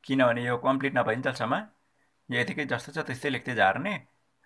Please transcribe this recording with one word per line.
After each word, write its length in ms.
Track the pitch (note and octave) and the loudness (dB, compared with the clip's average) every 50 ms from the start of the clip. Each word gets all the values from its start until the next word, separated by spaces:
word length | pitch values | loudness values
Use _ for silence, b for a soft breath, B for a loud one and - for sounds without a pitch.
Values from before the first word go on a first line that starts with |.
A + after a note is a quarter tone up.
| - | -2
किनभने 400 | - C3+ C3+ C3 A#2+ A#2 A#2+ B2 | -2 2 4 4 4 4 2 0
यो 140 | B2 B2 | -2 -2
कम्प्लिट 400 | B2 - C3 C3+ C3+ C3+ C#3 C#3+ | 0 2 0 0 2 0 0 2
नभइन्जेलसम्म 580 | B2+ A2+ - A2 B2 C3 C3+ B2 - B2 A2+ C3+ F#3 G#3+ - _ _ _ _ _ _ _ _ _ _ _ - | 2 2 2 0 0 0 -4 -2 -2 -2 0 0 -2 -2 -8 _ _ _ _ _ _ _ _ _ _ _ -4
यो 80 | C3 B2 | -2 -2
यतिकै 260 | A#2+ - - D3+ D3 | -2 -2 -2 -4 -2
जस्तो 260 | C3 C#3 A#2 - - | -2 -4 -4 -4 -6
छ 60 | - | -6
त्यस्तै 320 | D#3+ D3+ - - C3+ - D3 | -6 -6 -6 -6 -4 -2 -2
लेख्दै 260 | C3 B2+ - C3 B2 | -2 -2 -4 -4 2
झार्ने। 520 | A2 G2 F#2+ G2 - D#3 G3+ G3+ D3+ - _ _ _ _ _ _ _ _ | 4 4 4 4 2 -2 -4 -6 -6 -10 _ _ _ _ _ _ _ _